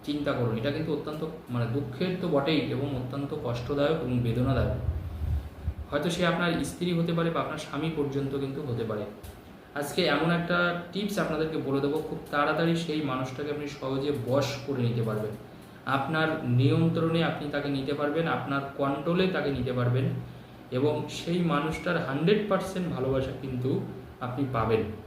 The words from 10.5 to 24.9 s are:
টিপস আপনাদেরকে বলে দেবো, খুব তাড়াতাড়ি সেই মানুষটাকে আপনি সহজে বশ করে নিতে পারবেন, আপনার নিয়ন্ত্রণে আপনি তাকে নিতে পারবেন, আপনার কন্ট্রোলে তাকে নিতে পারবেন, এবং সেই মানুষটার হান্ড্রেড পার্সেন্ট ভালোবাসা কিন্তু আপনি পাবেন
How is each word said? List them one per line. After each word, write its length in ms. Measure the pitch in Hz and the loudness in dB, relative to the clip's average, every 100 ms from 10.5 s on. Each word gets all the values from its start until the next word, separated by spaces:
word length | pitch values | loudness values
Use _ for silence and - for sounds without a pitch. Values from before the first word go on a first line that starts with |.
| 175 175 170 - | 2 2 0 -4
টিপস 240 | 196 208 180 | -4 -2 0
আপনাদেরকে 340 | 160 156 156 151 135 | 0 0 0 -2 0
বলে 140 | 139 | 2
দেবো, 120 | 143 156 - | 2 0 -2
খুব 100 | - - | -8 -2
তাড়াতাড়ি 440 | 147 147 156 165 165 | 2 2 4 4 2
সেই 160 | - 151 139 | 0 -2 0
মানুষটাকে 400 | 131 131 - 147 | -2 -4 -4 -4
আপনি 120 | 147 143 - | -4 -6 -6
সহজে 320 | 131 135 143 123 120 | -2 0 0 -2 2
বশ 180 | 139 - - - | 2 2 -2 -4
করে 140 | 127 117 | 0 2
নিতে 140 | 113 - | 2 0
পারবেন, 240 | 107 107 - - - - - 123 | 0 -2 -6 -12 -18 -18 -12 -2
আপনার 420 | 135 - 160 156 156 127 123 | 0 2 2 2 0 2 6
নিয়ন্ত্রণে 640 | 143 160 165 165 165 165 156 | 6 6 4 4 2 2 2
আপনি 140 | 131 147 | 0 -4
তাকে 140 | 143 143 139 | -2 -2 -2
নিতে 160 | 135 143 | -2 0
পারবেন, 240 | 147 156 165 | 0 0 0
আপনার 340 | 123 131 139 135 - | -2 0 -2 -2 -2
কন্ট্রোলে 460 | 139 147 170 175 185 156 | 0 0 2 2 4 2
তাকে 140 | 143 131 | 0 0
নিতে 140 | 123 123 | 0 2
পারবেন, 280 | 120 127 - - - - - - - 127 | 2 4 2 -2 -8 -14 -16 -18 -6 0
এবং 180 | 143 - - | 2 2 -4
সেই 320 | - - 180 170 | -6 -2 0 2
মানুষটার 440 | 147 156 160 - 170 131 | 2 0 -2 0 0 0
হান্ড্রেড 340 | 139 175 208 - | 2 4 4 4
পার্সেন্ট 380 | 185 - 180 165 127 | 0 0 -2 -2 0
ভালোবাসা 360 | 131 131 123 - | 0 2 0 -4
কিন্তু 300 | - 127 127 185 - - - - | -6 -2 0 0 -2 -10 -14 -8
আপনি 220 | 123 120 127 117 | -6 -2 0 2
পাবেন 260 | 110 110 101 | 4 2 2